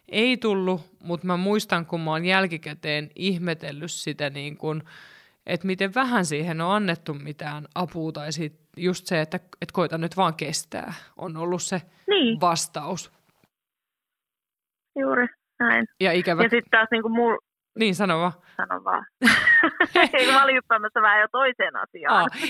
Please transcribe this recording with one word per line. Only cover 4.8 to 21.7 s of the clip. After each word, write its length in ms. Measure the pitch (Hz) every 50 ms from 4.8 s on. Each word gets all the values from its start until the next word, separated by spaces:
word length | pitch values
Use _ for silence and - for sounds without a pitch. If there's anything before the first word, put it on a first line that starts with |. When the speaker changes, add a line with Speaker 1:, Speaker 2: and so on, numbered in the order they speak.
| 156 - - - - - - - _ _ _ _ _
Speaker 1:
et 180 | - 180 160 -
miten 300 | 190 185 185 190 196 190
vähän 300 | 254 269 247 247 208 180
siihen 360 | 147 147 143 160 175 160 160
on 120 | 165 180 196
annettu 380 | 214 208 180 170 165 - - 147
mitään 520 | 143 143 151 147 - 165 147 147 151 151 - _
apua 380 | - 143 - - 170 160 160
tai 200 | 156 151 147 156
sit 280 | 151 156 165 147 - _ _ _ _
just 300 | - 175 180 180 - -
se, 140 | - 185 160
että, 200 | 156 156 - 185 - _ - -
et 100 | - -
koita 260 | - - 175 147 160 165
nyt 180 | 165 170 -
vaan 180 | 185 190 165 160
kestää, 580 | 165 160 143 143 - - - - - - - 170 - - - _
on 200 | - - - 160
ollut 260 | 156 165 175 180 175
se 200 | - - 196 175 - _ _ _ _ -
Speaker 2:
Niin. 320 | 403 381 285 233 226 156
Speaker 1:
vastaus. 720 | 180 175 165 160 - - - 156 147 160 185 165 - - _ _ _ _ _ _ _ _ _ _ _ _ _ _ _ _ _ _ _ _ _ _ _ _ _ _ _ _ _ _ _ _ _ _ _ _ _ 285
Speaker 2:
Juuri 280 | 269 269 262 254 240 240 - _ _ _ _ -
näin. 260 | 247 233 233 - - - _ -
Speaker 1:
Ja 120 | 185 190
ikävä 300 | 165 180 175 180 170 160
Speaker 2:
Ja 60 | 226 226
sit 160 | 233 240 226 _
taas 180 | - 226 220 220
niinku 180 | 240 226 220 226
mul- 300 | 226 233 240 233 220 - - _ _ _ _ _ _ 220
Speaker 1:
Niin, 160 | 220 208 185
sano 240 | 156 208 185 165 160
vaan. 120 | 170 180 170 - _ _ _
Speaker 2:
Sano 280 | - 190 - - 185 190
vaan. 220 | 190 185 - - - _ _
<laughs> 920 | 254 - - - - - - - - 311 - - 359 - - 359 339 -
Ei, 200 | - 277 254 247
mä 100 | 262 269 277
olin 100 | 269 262
juttamassa 480 | 254 - - 233 214 208 214 - 240
vähän 180 | 214 208 208 214
jo 60 | 214 220
toiseen 440 | - 254 269 262 247 - 196 170